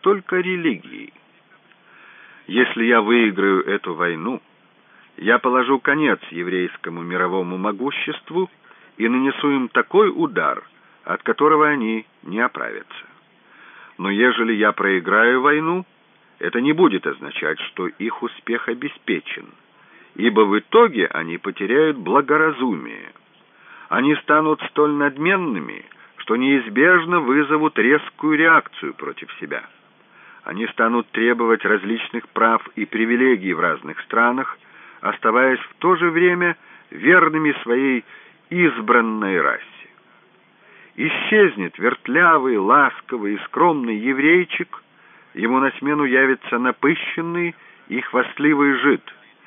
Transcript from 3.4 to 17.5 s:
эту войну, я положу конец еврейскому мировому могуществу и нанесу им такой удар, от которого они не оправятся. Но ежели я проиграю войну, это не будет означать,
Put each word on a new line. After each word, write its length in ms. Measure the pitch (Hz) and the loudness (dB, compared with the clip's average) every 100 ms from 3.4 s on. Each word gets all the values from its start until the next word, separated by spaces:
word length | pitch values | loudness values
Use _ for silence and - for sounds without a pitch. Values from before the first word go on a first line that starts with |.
| 98 95 - | 2 2 0
эту 280 | 101 95 | -4 -4
войну, 460 | 82 87 80 101 131 _ _ _ _ _ _ _ - | -4 -4 -4 -8 -10 _ _ _ _ _ _ _ -6
я 240 | 101 120 | 0 0
положу 400 | 123 127 123 135 | 2 0 0 0
конец 400 | - 147 147 92 - | 0 0 0 -2 -6
еврейскому 720 | 85 87 92 90 - 87 85 | -8 -4 -4 -4 -8 -12 -10
мировому 560 | 85 90 90 95 87 92 | -6 -4 -2 -2 -4 -6
могуществу 880 | 104 101 135 139 147 151 - 170 185 _ _ - _ - | -6 -4 -6 -6 -8 -10 -8 -6 -6 _ _ -20 _ -4
и 100 | 113 | -2
нанесу 420 | 127 135 - 143 | 0 -2 -2 -2
им 180 | 139 123 | -2 -2
такой 440 | 127 - 190 208 | -2 0 2 2
удар, 480 | - 156 92 73 60 - _ _ _ | 0 -4 -2 -2 -4 -10 _ _ _
от 220 | - 90 | -8 -6
которого 420 | 117 - 147 151 151 | -4 2 4 4 2
они 400 | 143 110 113 - _ | 0 -2 -6 -8 _
не 160 | - 104 | -10 -4
оправятся. 680 | 127 69 58 52 - - - _ _ _ _ _ - - - - | -4 -4 -10 -12 -16 -20 -20 _ _ _ _ _ -20 -20 -20 -8
Но 120 | 95 | -4
ежели 420 | 101 123 117 113 | 2 2 2 0
я 180 | 107 107 | 2 2
проиграю 720 | 101 98 95 85 104 117 127 | 2 2 0 2 4 4 4
войну, 440 | 143 151 160 185 180 _ _ _ _ - | 2 2 0 -4 -6 _ _ _ _ -10
это 220 | 87 120 | -6 -2
не 120 | 139 | 0
будет 320 | 156 165 92 | 4 2 2
означать, 540 | 78 65 71 - 78 | -4 -8 -10 -6 -4